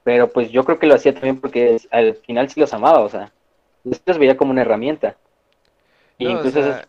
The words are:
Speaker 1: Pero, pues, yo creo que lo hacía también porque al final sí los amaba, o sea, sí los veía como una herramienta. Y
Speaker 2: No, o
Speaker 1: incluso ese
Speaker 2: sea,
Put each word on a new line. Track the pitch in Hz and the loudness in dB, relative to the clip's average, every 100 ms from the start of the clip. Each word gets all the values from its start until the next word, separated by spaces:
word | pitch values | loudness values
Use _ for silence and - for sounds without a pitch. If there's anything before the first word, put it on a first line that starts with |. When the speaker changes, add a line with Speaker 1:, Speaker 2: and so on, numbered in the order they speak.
Speaker 1:
Pero, | 120 120 117 | -2 0 0
pues, | 123 113 | -2 -2
yo | 123 135 | -2 0
creo | 160 | 2
que | 156 | 4
lo | 131 | 4
hacía | 139 | 2
también | 131 131 131 | 0 -4 -4
porque | 135 120 120 113 - | -4 0 2 0 -2
al | 117 110 110 | 0 0 -2
final | - 120 139 | -6 -4 -2
sí | 156 | -2
los | 147 | -2
amaba, | 110 139 156 | 0 2 4
o | 104 | 2
sea, | 98 104 _ _ _ _ _ | -6 -14 _ _ _ _ _
sí | 123 - - | -10 -6 -4
los | 170 | 2
veía | 135 131 | 2 2
como | 139 | 0
una | 131 | 0
herramienta. | 117 107 135 156 101 - _ _ _ _ _ _ _ _ _ - | 0 -2 -4 -6 -6 -8 _ _ _ _ _ _ _ _ _ -8
Y | 123 | -6
Speaker 2:
No, | 160 | -4
o | 135 | -4
Speaker 1:
incluso | 143 | -2
ese | 143 | -2
Speaker 2:
sea, | 131 | -4